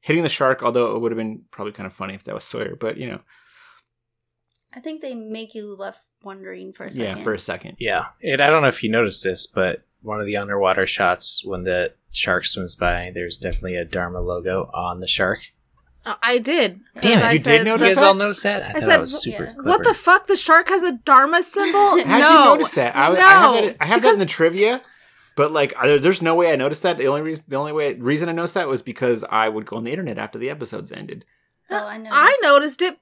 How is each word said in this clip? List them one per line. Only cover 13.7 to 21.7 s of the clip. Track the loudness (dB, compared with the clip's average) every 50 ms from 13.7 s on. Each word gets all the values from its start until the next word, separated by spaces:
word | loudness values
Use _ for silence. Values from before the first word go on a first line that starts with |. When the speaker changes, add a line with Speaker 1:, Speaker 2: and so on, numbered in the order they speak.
| -8
Speaker 3:
a | -8 -8
Dharma | -6 -6 -6 -6 -6 -6 -6
logo | -6 -6 -6 -6 -6 -4 -4 -4 -6 -6 -8
on | -8 -8 -8 -8 -8
the | -6
shark. | -6 -2 -2 -2 -2 -2 -6 -10 -20 _ _ _ _ _ _ _ _ _ _ _
Speaker 4:
Uh, | -10 -8 -4 -2
I | 0 0 0
did. | -2 0 0 0 0 -2 -4 -10 _ _ _ -2
Speaker 3:
Damn | 0 2 4 4
it, | 4
Speaker 4:
I | 4 2
Speaker 1:
you |
did | 0 2
Speaker 4:
said, | 4 4 4 4
Speaker 1:
notice | 2 0 4 4 4
Speaker 3:
You | 6
guys | 6
Speaker 1:
that? | 6
Speaker 3:
all | 6 6
noticed | 4 0 -2 -2 -2
that? | -2 -2 -2 -4 -6
I | -6
Speaker 4:
I |
Speaker 3:
thought | -6 -2
Speaker 4:
said, | 2 4
Speaker 3:
that | 4 4
was | 4 2 0 0
super | 0 -4 -6 -8 -10
Speaker 2:
Yeah. | -10 -12
Speaker 3:
clever. | -8 -2 0
Speaker 4:
"What | 0 2 2
the | 2 0
fuck? | 2 4 4 4 4 4
The | 0 -2
shark | -2 4 4 4 4 4 2
has | -2 0
a | 0 -2 -4
Dharma | -4 _ 6 6 6 6 6 2 -2 -2
symbol?" | -2 -4 -2 -2 0